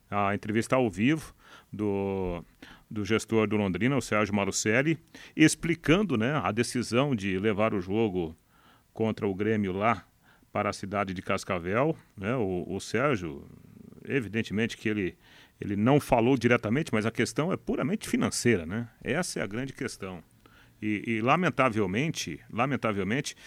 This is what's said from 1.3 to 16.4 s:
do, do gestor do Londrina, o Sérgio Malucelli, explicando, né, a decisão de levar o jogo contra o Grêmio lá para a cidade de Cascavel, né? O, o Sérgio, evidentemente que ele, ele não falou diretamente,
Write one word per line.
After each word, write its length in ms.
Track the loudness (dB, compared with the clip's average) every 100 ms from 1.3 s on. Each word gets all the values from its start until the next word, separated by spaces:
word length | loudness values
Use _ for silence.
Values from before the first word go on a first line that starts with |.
| -18 -20 -20 _
do, 680 | -4 -2 0 -2 -2 -2 -6 -10 _ -20 -20 -12
do 140 | -6
gestor 420 | 0 0 2 2 2
do 100 | 2
Londrina, 400 | 0 0 0 0
o 60 |
Sérgio 320 | 0 0 2
Malucelli, 640 | 2 0 0 2 2 2 -2 _ -20 -6 4
explicando, 800 | 4 4 -2 -2 2 2 2 0
né, 240 | 0 0
a 80 | 0
decisão 640 | 0 0 -2 0 0 2
de 240 | 0 0 0
levar 360 | 0 2 2
o 60 | 0
jogo 560 | 0 0 2 0 -4 -6 _ _ _ _ _
contra 320 | -2 -2 0 -2
o 80 |
Grêmio 380 | 0 0 2 0
lá 320 | 0 2 0 -4 _ _ _ _
para 180 | -2 -2
a 20 |
cidade 420 | -4 -4 -2 -2
de 80 | -4
Cascavel, 720 | -2 -2 -2 -4 -2 0 0 -2 -8 -8
né? 180 | -4
O, 320 | -2 -2 -2 -4
o 120 | -8
Sérgio, 640 | -4 -2 0 0 -4 -10 -14 -20 -20 -20 -20 -16
evidentemente 720 | -6 -4 -2 -4 -2 -2 -2 -2
que 120 | -2
ele, 280 | 0 -2 -4 -16 -20 -20 -10
ele 160 | -4 0
não 240 | 4 4
falou 360 | 4 4 6
diretamente, 560 | 4